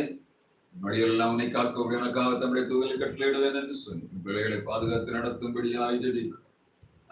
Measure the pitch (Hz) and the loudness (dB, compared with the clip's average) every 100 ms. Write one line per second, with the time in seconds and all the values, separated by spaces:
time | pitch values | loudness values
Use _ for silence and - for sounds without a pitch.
0 | 147 - - _ _ _ _ 90 98 110 | 4 -4 -16 _ _ _ _ -8 -2 2
1 | 113 113 117 117 123 120 120 120 113 120 | 4 4 4 2 0 2 0 0 0 0
2 | 123 127 127 123 127 127 123 131 131 131 | 0 2 2 2 2 0 2 2 2 0
3 | 127 - 139 135 139 139 139 139 101 85 | -2 0 0 4 2 2 -4 -8 -8 -10
4 | - 92 95 104 110 101 107 110 113 117 | -10 -10 -4 0 0 -2 -2 -2 0 0
5 | 117 117 123 120 120 120 120 120 120 123 | -2 -2 -2 -4 -4 -2 -2 0 0 0
6 | 127 117 110 - - _ _ _ - _ | 0 0 -4 -8 -16 _ _ _ -20 _
7 | _ | _